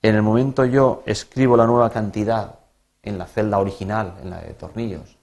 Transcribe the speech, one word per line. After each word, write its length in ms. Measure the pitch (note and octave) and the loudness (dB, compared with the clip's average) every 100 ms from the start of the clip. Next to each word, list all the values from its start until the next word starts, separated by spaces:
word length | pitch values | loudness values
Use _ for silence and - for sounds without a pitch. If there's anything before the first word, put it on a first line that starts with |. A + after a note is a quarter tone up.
en 120 | A2 | 4
el 80 | G#2+ | 4
momento 420 | G#2+ A#2 C3+ C3 | 4 2 2 0
yo 380 | B2+ C3 C3 - - | 2 4 2 2 -4
escribo 500 | G#2 - C3 C3 A#2+ | -6 -6 0 4 6
la 100 | A2+ | 4
nueva 240 | A#2+ A#2 | 4 2
cantidad 680 | A#2 G#2 G#2+ G#2 A2+ G2 - _ _ _ _ | 0 -6 -4 -2 -2 -4 -16 _ _ _ _
en 160 | - G2 | -12 -10
la 80 | F2+ | -8
celda 320 | - G#2+ G2+ | -4 0 0
original, 580 | G2 - G2 G#2+ G2 F2+ | -2 -6 -6 -6 -6 -10
en 80 | F#2 | -14
la 100 | E2+ | -14
de 140 | E2 | -16
tornillos 640 | - E2+ A2 A#2 E2+ - _ | -16 -14 -10 -10 -10 -16 _